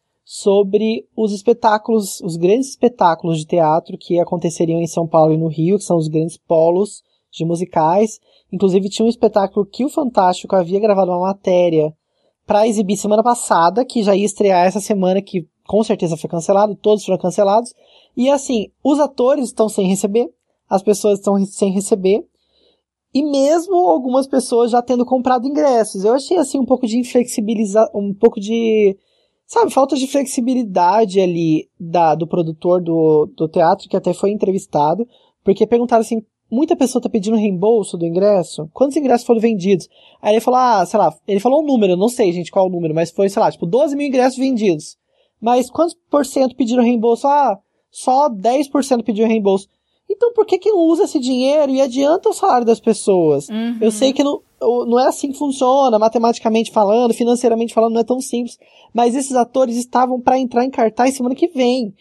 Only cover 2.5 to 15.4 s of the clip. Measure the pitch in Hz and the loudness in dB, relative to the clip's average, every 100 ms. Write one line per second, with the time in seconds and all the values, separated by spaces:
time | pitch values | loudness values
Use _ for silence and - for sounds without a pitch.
2.5 | 226 262 - 240 240 180 165 170 160 156 | 2 -2 -2 -2 2 0 0 -4 -4 -2
3.5 | 175 156 160 - 180 - 175 170 175 170 | 0 2 0 -2 -16 -4 -2 -2 -2 -4
4.5 | - 170 165 165 - 165 160 156 156 160 | -2 -2 -2 -2 -4 0 2 2 2 -2
5.5 | 156 165 202 - 170 156 156 165 - - | -2 0 0 0 -2 0 -2 -4 -8 -2
6.5 | 165 165 180 202 - _ _ _ - 165 | 2 2 2 -2 -8 _ _ _ -8 -6
7.5 | 170 180 170 156 185 214 - _ _ - | -4 -4 0 2 2 0 -4 _ _ -12
8.5 | 185 196 185 196 - 226 233 220 208 196 | -2 0 0 -2 -2 -2 0 0 0 -2
9.5 | 214 202 - 277 - 262 214 180 180 - | -4 -6 -4 -4 -2 -2 2 0 0 -2
10.5 | 196 170 196 220 196 180 175 185 196 - | -2 0 -2 0 2 0 0 -2 -4 0
11.5 | 180 175 160 151 156 _ _ _ _ - | 2 2 2 0 -4 _ _ _ _ -2
12.5 | 208 226 208 190 202 202 214 233 240 - | 2 2 0 -2 -2 0 0 2 0 0
13.5 | 190 170 196 254 240 202 196 208 - 208 | 2 2 2 -2 -2 0 0 0 0 2
14.5 | 175 185 202 - 208 185 190 196 190 | 4 2 0 -4 -2 0 0 -2 -8